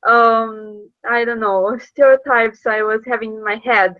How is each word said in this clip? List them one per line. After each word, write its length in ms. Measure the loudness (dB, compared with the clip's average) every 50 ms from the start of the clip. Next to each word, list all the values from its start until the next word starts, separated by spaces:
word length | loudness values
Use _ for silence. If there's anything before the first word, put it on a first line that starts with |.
| 2
um, 800 | 4 4 4 4 4 4 2 -2 -4 -8 -14 -16 -18 -18 -20 -20 _ _ _ _ -4
I 160 | -2 -2 -2
don't 140 | -4 -4 -4
know, 380 | -2 0 0 0 0 -2 -4
stereotypes 880 | -6 -10 _ _ 2 4 4 4 4 2 0 0 0 0 -2 -4 _ _
I 160 | -4 -2 -2
was 200 | -2 -2 -2 -4 -4
having 280 | -6 -6 -6 -6 -10 -12
in 80 | -10 -8
my 180 | -8 -8 -6 _
head. 320 | -2 0 2 2 0 -2